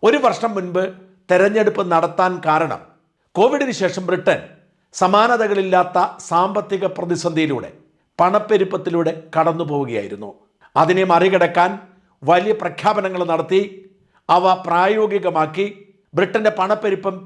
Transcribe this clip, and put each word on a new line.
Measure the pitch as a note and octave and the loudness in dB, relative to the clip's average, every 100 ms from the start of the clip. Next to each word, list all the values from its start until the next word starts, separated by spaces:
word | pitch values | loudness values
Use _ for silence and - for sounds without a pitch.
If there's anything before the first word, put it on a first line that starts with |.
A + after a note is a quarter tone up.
ഒരു | G#3 C#4+ B3+ | 2 4 2
വർഷം | G3+ A3+ G3+ | 0 -4 -4
മുൻപ് | F3+ F3+ F#3 - - _ _ | -4 -4 -4 -8 -20 _ _
തെരഞ്ഞെടുപ്പ് | F3+ G3 G#3+ G#3 - F#3 E3 | 2 4 2 0 0 0 0
നടത്താൻ | E3+ E3+ F#3 F3+ D#3 | 0 0 -2 0 0
കാരണം | D#3 D#3+ A2+ - _ _ _ _ | 0 0 -6 -12 _ _ _ _
കോവിഡിന് | - A3 C#4+ C4+ A3 | 2 2 2 -2 -2
ശേഷം | F#3 - F3+ | -4 -4 -4
ബ്രിട്ടൻ | F3+ - - - - _ _ _ - | -2 0 0 -2 -20 _ _ _ -2
സമാനതകളില്ലാത്ത | F#3 G3+ A3+ A#3+ G#3+ G3 F#3+ F#3 F3+ F3+ F#3+ - - | 2 4 2 2 0 -2 2 2 2 0 -2 -4 -4
സാമ്പത്തിക | E3+ F#3+ G#3 G3+ G3 F#3+ | 0 0 -2 -4 -4 -4
പ്രതിസന്ധിയിലൂടെ, | D#3 F3 E3 F3 D#3+ D#3 C3 - - _ _ _ - | -6 -6 -4 -2 -2 -2 -2 -8 -16 _ _ _ 0
പണപ്പെരുപ്പത്തിലൂടെ | F3 G#3 G#3 G#3+ F#3+ F#3+ F3 E3+ D#3+ D#3+ - | 2 2 2 0 0 -2 -2 0 0 -4 -6
കടന്നു | D#3+ D#3+ E3 D#3+ | 0 0 0 -2
പോവുകയായിരുന്നു. | D3 C3+ A2+ G2+ G2+ G#2 - _ _ _ - | -2 -2 -4 -6 -10 -14 -16 _ _ _ 0
അതിനെ | D#3+ F3+ F#3 | 2 2 4
മറികടക്കാൻ | E3+ F#3 F#3 E3+ - F3+ G3 - _ _ _ C3+ | 4 4 4 2 2 0 0 -14 _ _ _ 2
വലിയ | F3 G#3 G#3+ | 2 2 -2
പ്രഖ്യാപനങ്ങൾ | F3+ - G3+ G#3 F#3+ F3+ F3 | -4 -2 -2 0 -2 -4 -2
നടത്തി | E3 E3 F#3+ G3+ - - _ _ _ - E3+ | -2 0 0 -2 -10 -20 _ _ _ 0 2
അവ | F#3 F#3 | 4 0
പ്രായോഗികമാക്കി | F3 E3+ F#3+ A3 G#3+ G3 F3+ E3+ D#3 D#3+ G3+ G3+ - _ _ D3 | 0 0 2 2 0 0 -2 -2 -2 -2 -6 -8 -20 _ _ -4
ബ്രിട്ടന്റെ | F#3 A3 G#3+ G#3+ | -2 0 0 0
പണപ്പെരുപ്പം | F#3+ G#3 G#3+ F#3+ G3 F#3+ | 0 0 0 -2 -4 -8